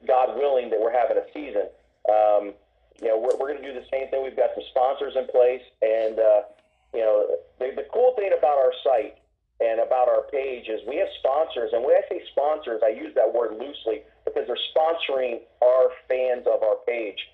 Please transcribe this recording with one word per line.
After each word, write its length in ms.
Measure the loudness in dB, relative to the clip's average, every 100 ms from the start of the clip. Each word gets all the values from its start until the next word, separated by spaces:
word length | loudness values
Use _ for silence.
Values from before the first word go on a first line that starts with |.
| 2
God 280 | 2 2 0
willing, 360 | 0 0 0
that 80 | -2
we're 120 | 0
having 240 | 0 0 0
a 100 | -4
season. 360 | -10 -6 -4 -4 -10 _ _ 0
Um, 440 | 4 4 2 0 -10 _ _ _ _
you 120 | -2
know, 100 | 0
we're, 160 | 0 0
we're 160 | -4
gonna 80 | -6
do 160 | -10 -14
the 80 | -6
same 160 | -6 -4
thing. 140 | -4
We've 120 | -4 0
got 140 | -2 -2
some 80 | -6
sponsors 420 | 0 0 0 -4
in 140 | -4 0
place. 340 | 4 4 2 -8 _
And, 340 | 0 0 0 2
uh, 240 | 4 4 2 -10 _ _ _ -2
you 60 | 2
know, 240 | 2 2 -2 -6 -8
the, 180 | -6 -6
the 80 | -6
cool 220 | 2 2 2
thing 140 | 0
about 240 | 2 2 4
our 160 | 2 0
site 400 | 0 0 -2 -12 _ _ _ -2
and 200 | 0 0
about 280 | 0 2 4
our 160 | 2 0
page 320 | -4 -4 -8 -8
is 160 | -8 -6
we 100 | -4
have 120 | -4 -2
sponsors. 540 | -2 0 -2 -4 -2
And 100 | -2
when 100 | 2
I 80 | 2 2
say 120 | -8 -6
sponsors, 500 | -2 -2 -2 -6 -2
I 60 | 0
use 240 | -2 -4
that 160 | 0 2
word 240 | 0 -2 -6
loosely 400 | -12 -8 -6 -6 -10 _ -8
because 240 | -6 -6
they're 160 | -6 -2
sponsoring 680 | 0 0 -2 -4 -2 -4 -6 -12 _
our 320 | 4 6 4 0 -4
fans 380 | -2 0 0 0
of 140 | 2
our 140 | 2 0 -2
page. 340 | -4 -6 -10 -16